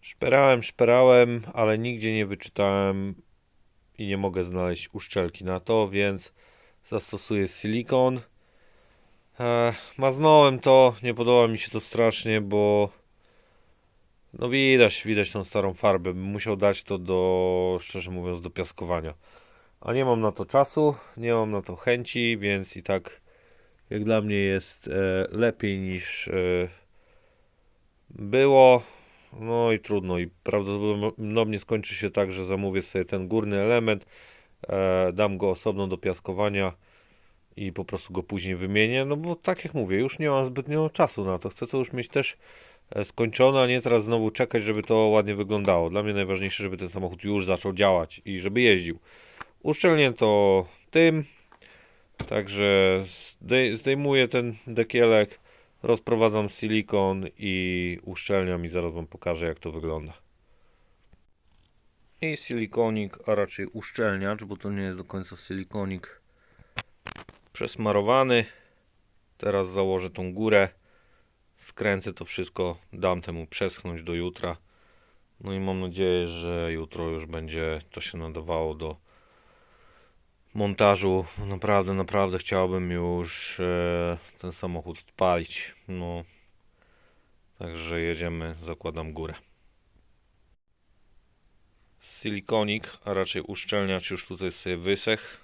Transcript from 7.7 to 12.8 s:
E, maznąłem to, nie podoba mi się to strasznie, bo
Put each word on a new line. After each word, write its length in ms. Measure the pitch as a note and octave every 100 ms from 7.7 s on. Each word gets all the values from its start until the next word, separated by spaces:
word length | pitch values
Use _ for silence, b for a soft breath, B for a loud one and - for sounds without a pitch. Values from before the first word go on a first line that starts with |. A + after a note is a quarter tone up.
| A2+ A#2 C3 B2+ C3 - _ b b b b b b b b b _
E, 340 | A#2+ A#2+ A#2 A2 B -
maznąłem 600 | C3+ C3 D#3 D3+ C#3+ C3
to, 360 | C#3 C3 B2+ A2+
nie 120 | B2
podoba 340 | A2+ A#2+ B2 A#2
mi 100 | A2
się 120 | -
to 100 | A2+
strasznie, 600 | - A#2 A#2 G#2+ A2+ A2
bo 480 | G2+ G#2 G#2 G#2